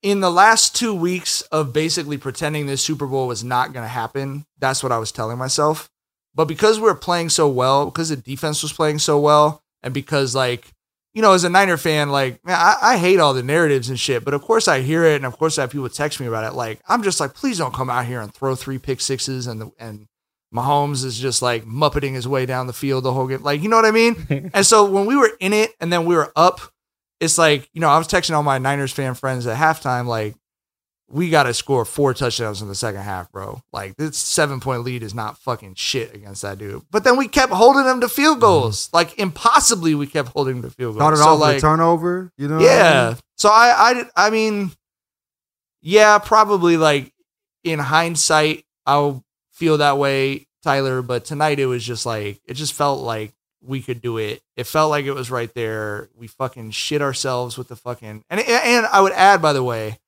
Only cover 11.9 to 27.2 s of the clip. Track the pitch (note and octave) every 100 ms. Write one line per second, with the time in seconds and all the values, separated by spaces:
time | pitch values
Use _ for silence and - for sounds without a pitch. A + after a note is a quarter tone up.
11.9 | D3+ C#3+ C#3 C3 A#2+ F3 F3 F3 D#4 A3
12.9 | A#3+ F3 F#3 D3+ C3 B2 D#3 D#3+ C#3 A#2+
13.9 | B2+ - B2 B2+ C#3 - A3+ A3 C#3 C3
14.9 | D#3+ E3 D3 C3 A#2 D#3+ D3+ B2+ C#3+ B2+
15.9 | - D3 - B2 A2+ A2 B2+ A2+ G#2+ -
16.9 | A3 G3+ - C#3+ - C4+ G3+ C3+ B2+ C3
17.9 | B2 A#2+ B2 G#2 - C3+ C3 - C3+ -
18.9 | C3 - C3 - C3 B2 A2 G#2+ _ A2+
19.9 | G#2+ G#2+ _ _ _ _ A#2 B2+ D3 C#3+
20.9 | C#3 C3 A2+ C3 A#2 B2 A#2 A2+ B2 D3+
21.9 | D3 C#3 C3 B2 C#3 B2+ B2+ B2+ A#2 C#3
22.9 | C3 B2+ C3 C3 C3 C#3+ D3 G3 A3+ A3
23.9 | A3 A#3 A3+ - C#3 E3 G3+ - A3 G3+
24.9 | G3 G3+ C#4 A3+ - F#3 G#3+ A3 _ E3+
25.9 | F3 E3 E3+ D3 - F3 - - _ _
26.9 | _ _ _